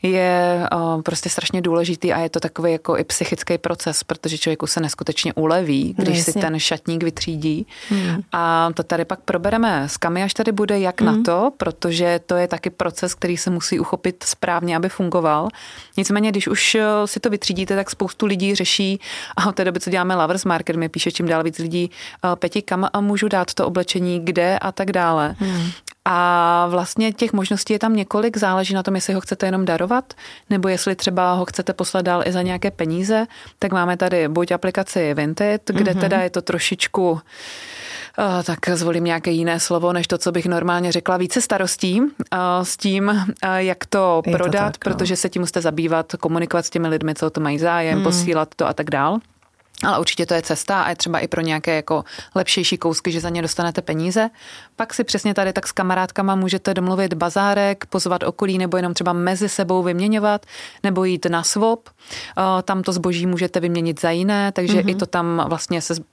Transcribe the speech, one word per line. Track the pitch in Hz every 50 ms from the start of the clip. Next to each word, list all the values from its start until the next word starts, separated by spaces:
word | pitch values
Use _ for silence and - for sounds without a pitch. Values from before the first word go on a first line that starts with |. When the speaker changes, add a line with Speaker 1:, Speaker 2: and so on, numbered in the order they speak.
| -
Speaker 1:
je, | 185 185 185 185 180 180 180 175 175 175 175 175 - -
eh, | 170 165 165 165 160 160
prostě | - 170 165 - 180
strašně | - - - - - 185 175
důležitý | 175 165 170 170 170 175 156 - 175 165
a | 160
je | 165 165
to | - -
takový | - 156 - - 165 170 160
jako | 156 - - 165 -
i | 165
psychický | - - - - - - 156 - - 175 165
proces, | - 170 170 165 - 170 151 - -
protože | _ 156 - - 165 160 151
člověku | - 165 160 156 -
se | 151 - 170
neskutečně | 160 147 - - - - 156 - - 165 -
uleví, | - 156 156 165 180 185 156 143 135 143 165 185 190
Speaker 2:
No, | 190
Speaker 1:
když | 185 180 170 165
si | 160
Speaker 2:
jasně. | 160 214 190
Speaker 1:
ten | 160 156 160
šatník | - - 165 151 _ - 165 165 170
vytřídí. | 165 165 - - - 165 156 147 160 151 160 214 - - - - -
Speaker 2:
Hmm. | 208 196 185 180 170 180 196 _ -
Speaker 1:
A | 175 170 170 165 165 165 170 165
to | - 165
tady | - 175 165 165
pak | 160 185 -
probereme | - - - 175 170 202 214 226 233 226 190 147 135 147
s | -
Kami, | - - 170 170 175 196
až | 196 -
tady | - 226 220 220
bude, | 202 208 190 208 202
jak | 190 185 180 -
na | 220 214 220
Speaker 2:
Hmm. | 214 233
Speaker 1:
to, | 208 170 175 214 269 269
protože | - - 175 165 - - 175 170 165 175 175 170 170 170
to | _ 180
je | 175 180 175
taky | 180 160 - 180
proces, | 175 _ 180 175 165 - - 180 -
který | - - 180 175
se | 165 - -
musí | 180 170 160 - - -
uchopit | 165 - - 175 _ 185 180 - -
správně, | - - - - - 175 170 175 175 170
aby | 165 170 185
fungoval. | - - 190 175 165 180 165 156 151 151 160 208 - - - - - - - - -
Nicméně, | - 196 - 202 208 208 220
když | 202 202 185 -
už, | 208 202 - - -
eh, | 220 214 214 214 208 208
si | 208 - 214
to | - 233
vytřídíte, | 208 202 - - 196 175 190 180 202
tak | 196 196 196
spoustu | - - 202 180 - _ -
lidí | 208 202 185 185 196 202
řeší, | 190 180 185 - - 196 190 190 190 - - - - - - -
a | - 185 208
od | 196
té | - 190
doby, | 185 175 175
co | - -
děláme | 175 190 180 180 185
Lovers | 180 160 156 180 190 -
Market, | 196 175 165 165 - 165
mi | 165 165 160
píše | - - - 175 175
čím | - 175
dál | 170 165 160 160
víc | 165 160 -
lidí, | 165 165 165 175 175 180 - - - - - - -
eh, | 180 175
„Peti, | 175 - 175 - 214 202
kam | - 196 180 190 190 -
a | 208
můžu | 202 202 202 202 208 208
dát | 202 190 180 - -
to | - -
oblečení, | - 175 180 175 - - 185 180 180 175 175 165
kde?“ | 170 180 180 170 180 190 -
a | - 190 185
tak | - 196 190 190
dále. | 185 175 170 165 156 147 147 180 -
Speaker 2:
Hmm. | 202 190 185 175 170 175 175 - _ - - _ _ 185
Speaker 1:
A | 185 175 175 175 175 175 170 170 170 175 175 175
vlastně | 175 180 175 180 - - 220 220 208
těch | - 240 220 -
možností | 202 190 - 208 196 - - 214
je | 208
tam | 214 226 226
několik, | 214 196 190 - 208 214 233 220
záleží | 220 208 190 185 190 190 185 196
na | 190 185
tom, | 196 196
jestli | 190 185 - 190
ho | 190
chcete | 185 - 196 - -
jenom | 190 185 190 190
darovat, | 175 170 165 175 185 240 254 262 - - - - - - - _ _
nebo | 208 196 180 190
jestli | 185 180 - 196 190
třeba | 185 - 202 185 185 180 180 180
ho | 180 180
chcete | - - - 185 - 185
poslat | - 180 180 - 190 180
dál | 180 175 175 -
i | - 180
za | 185 180
nějaké | 185 180 180 - 196
peníze, | 196 - 170 160 160 175 185 196 220 220 226 233 - - - - - _
tak | - 202 185
máme | 185 175 175 180
tady | 175 190 180 180 175 160 147
buď | 156 170 175 175 180
aplikaci | 180 - 185 180 - 190 - - 190 170 151 147
Vinted, | 147 151 147 160 - 208 208 208 214 _ - 208
kde | 170 208 202 180
Speaker 2:
Mhm. | 190
Speaker 1:
teda | 185 196 190 190 185
je | 180
to | 180 190 170
trošičku, | - 175 170 - - 196 180 - - _ 202 185 175 165 160 - _ - - - - - - - - - - - - - - - - _ -
eh, | - 202 185 180 170
tak | - 170 - - - 180
zvolím | 165 170 170 170 170 170
nějaké | 170 165 165 165 185
jiné | 170 165 165 170 165 170
slovo, | 165 - 180 170 165 175 180
než | 175 170
to, | - 196 170
co | - 185 170
bych | 175 165
normálně | 180 180 170 165 180 175 175 175 180 165
řekla, | 175 170 - 185
více | 180 180 180 - 254
starostí, | 233 - 220 196 190 185 - - - 190 180 214 254 294 294 _ - - -
eh, | 185 180 180 180 180 180
s | 180 -
tím, | - - 202 190 196 196 202 208 208 190 190 - - -
eh, | 190 190 185 185
jak | 185 180 180 -
to | - - 202 190 180 170 165 160
Speaker 2:
Je | 175 170
to | 175
Speaker 1:
prodat, | 180 175 156 202 - 104 -
Speaker 2:
tak, | - -
no. | 202 185
Speaker 1:
protože | - 185 180 185
se | 175 - 185
tím | - 180 180
musíte | 170 - 180
zabývat, | 170 165 151 151 165 165 160 165 160 - - 175
komunikovat | - 170 160 170 170 165 - 170 165
s | -
těmi | - 170 170 160
lidmi, | 156 156 160 156 156
co | 147 -
o | 156
to | 156 -
mají | 156 147 143 147
zájem, | 160 170 170 170 165 160 160
Speaker 2:
Hmm. | - 190
Speaker 1:
posílat | 165 180 175 175 175 170 160 156 156 -
to | - 165
a | - 147
tak | - 156 151
dál. | 151 139 139 151 190 226 - _ _ _ _ _ _ _ _ _ _ - -
Ale | - 202 151
určitě | 170 - - - 175
to | 165 175
je | 165 165
cesta | - 160 151 - - 196 190 180
a | -
je | 175
třeba | - - 180 165 -
i | - -
pro | - -
nějaké | 165 160 156 156 156 - 165
jako | 156 151 - 160 151 147 - - - - - _
lepšejší | 190 185 - - - 180 - 190 175
kousky, | - 170 165 - - 185 165
že | 170
za | 160 175
ně | 170 170 165
dostanete | 160 - - 170 170 170 - 175
peníze. | - 160 160 160 180 180 220 220 226 _ - - - - - - - _
Pak | - 226 226 -
si | - 240
přesně | - - 202 - 208 202
tady | 202 196 190 190
tak | - -
s | - -
kamarádkama | - 190 185 185 185 185 185 - - 196 196 190
můžete | 190 190 185 185 185 - - 196
domluvit | 185 180 185 185 185 196 185 -
bazárek, | 160 175 175 165 202 196 202 202 202 202 202 202 196 -
pozvat | - - 190 - 185 180 175 -
okolí | 185 180 - 208 190 190 185
nebo | 185 180 170
jenom | 185 180 180 175
třeba | - 175 180 175
mezi | 175 175 180 185 180 208 202
sebou | - - 196 170 185 185 180
vyměňovat, | 180 175 175 190 208 220 214 208 208 208 208 - - - - - - - - -
nebo | 202 190 180 185
jít | 185 180 170 175 175
na | 170 165 165
swap. | - - 208 208 226 226 226 _ -
Eh, | _ _ - - - - - - - - 190 190 190 185 180
tam | - 196 190 180
to | - 185
zboží | 180 170 180 175 170 175
můžete | 185 180 170 185 175 - 185
vyměnit | 170 175 170 170 165 165 160 -
za | - 170
jiné, | 165 170 185 196 208 202 202 196 196
takže | - 180 175 208 185
Speaker 2:
Mhm. | 190 196
Speaker 1:
i | 190
to | 190 196
tam | 170 - 180 170 170 170 165 160 -
vlastně | 165 156 - - 180 170 160
se | - 170 165 156 _